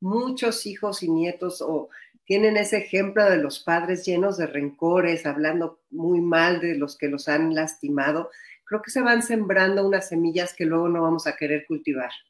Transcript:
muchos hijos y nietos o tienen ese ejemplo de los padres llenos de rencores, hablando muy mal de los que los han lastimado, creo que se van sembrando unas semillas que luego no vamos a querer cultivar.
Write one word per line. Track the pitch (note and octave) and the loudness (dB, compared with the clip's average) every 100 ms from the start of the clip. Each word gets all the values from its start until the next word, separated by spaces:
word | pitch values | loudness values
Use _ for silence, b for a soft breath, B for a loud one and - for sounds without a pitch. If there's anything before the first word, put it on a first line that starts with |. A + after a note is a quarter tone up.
muchos | F#3 A3+ B3+ B3+ A#3 A3 G#3 | -2 -2 -2 -2 -2 -2 -6
hijos | G3 G#3 G3 | -6 -6 -4
y | E3 | 0
nietos | D#3+ F3 F3 F3+ - | 0 0 -4 -6 -6
o | C3+ D#3 - b b b - | -4 -4 -6 b b b 0
tienen | G#3 A3 G#3+ | 4 4 4
ese | G3+ G#3+ | 0 -2
ejemplo | - F#3+ G3 G#3 G3+ | -2 -2 0 4 4
de | E3+ | 4
los | C#3+ - | 0 -4
padres | E3+ E3+ F3 F3+ F#3 | 0 0 0 -4 0
llenos | F3 G3 F3 | 0 0 0
de | D#3 | -4
rencores, | D3 C#3+ - E3 F3+ E3+ E3 D3 | -4 -6 -2 2 4 2 0 -2
hablando | D3 D#3 E3+ E3 - - | -2 0 0 -4 -8 -14
muy | C#3 E3+ F3 | -4 0 2
mal | E3+ E3 F3 E3+ | 4 4 4 2
de | E3+ D3 | -2 -2
los | C#3+ - | -4 -4
que | C#3+ | -4
los | C#3+ D#3 | -4 -2
han | D3+ D#3+ D#3 | 0 2 0
lastimado, | D#3 - C#3+ C#3+ C#3 D#3+ E3+ b b b - | -2 -6 -4 -2 0 -2 -4 b b b -6
creo | G#3 | -6
que | - | -4
se | C4 | 0
van | A#3+ A#3 | 2 2
sembrando | A#3 A3+ F#3+ F#3+ F#3+ G3 G3 | 2 -2 2 2 4 2 2
unas | F#3+ F#3 | 0 0
semillas | E3 E3+ F3 F3+ | 0 0 0 -4
que | - D#3+ | -2 0
luego | E3 E3+ | 2 2
no | E3+ | 2
vamos | E3 E3 D3+ | 2 0 -2
a | - | -4
querer | D3 D3 - | -2 -2 -4
cultivar. | D3+ D3+ C3 B2 - | -6 -4 -4 -6 -12